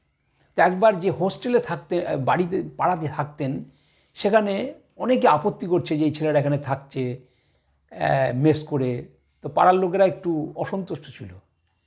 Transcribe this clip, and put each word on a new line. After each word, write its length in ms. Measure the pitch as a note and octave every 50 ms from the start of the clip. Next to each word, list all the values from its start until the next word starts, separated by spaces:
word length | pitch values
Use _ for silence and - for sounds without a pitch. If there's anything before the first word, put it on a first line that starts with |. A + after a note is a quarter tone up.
| _ _ _ _ _ _ _ _ _ _ _
তো 60 | -
একবার 380 | E3 F3+ F#3 F#3 G#3+ A3 G#3 E3+
যে 120 | F3 G3
হোস্টেলে 480 | D3 D3 F3 F#3+ - - - B3+ B3 A#3+
থাকতে, 480 | A#3+ - E3+ D#3 - - F3+ F3 - -
আহ, 100 | D3+ C#3
বাড়িতে, 460 | B2+ B2+ B2+ E3 F#3 E3+ F#3+ F#3 E3 D3+ - -
পাড়াতে 300 | C#3 E3+ F3+ E3 D#3+ C#3
থাকতেন, 560 | - - C#3+ D3 - - D3 C3 C#3+ E3+ - - - _ _ _ _ _ _ _ _
সেখানে 600 | - - G3+ G#3 A3 G#3 G3+ G3 G3+ A#3+ C#4 D#4 - _ _ _ -
অনেকে 300 | G3+ A3+ C4 A3+ B3+ A#3+
আপত্তি 400 | D#3 D3 - G#3 - - A3 F3
করছে 300 | F3+ F3 - - D#3+ D3+
যে 80 | D#3
এই 60 | D3+
ছেলেরা 280 | D3 - D#3 D#3 D3+ D3
এখানে 180 | C3+ C#3+ C#3+ C#3
থাকছে, 640 | - - C#3 C#3 - - - C3+ B2+ B2 A#2+ - - _ _ _ _ _ _ _ _ _ _ _ _ _
আহ, 440 | - F3+ D#3+ D3 C#3+ C3+ C3 C3 B2
মেস 280 | B2+ C#3 D#3 C#3+ D3+ D3+
করে। 420 | - D3 C3+ B2+ B2+ B2 B2 - - _ _ _ _ _ _
তো 80 | - D3
পাড়ার 260 | D3 E3+ E3+ F3+ F#3
লোকেরা 300 | F#3 F#3+ F3 E3+ F#3+ G3
একটু 480 | F#3 D3 - - F3 E3 D#3 D3 D#3 -
অসন্তুষ্ট 600 | D#3+ D#3 - - F#3+ F#3 - F3 C#3+ - - - -
ছিল, 100 | G#2 F#2 F#2 F#2+ - _ _ _ _ _ _ _ _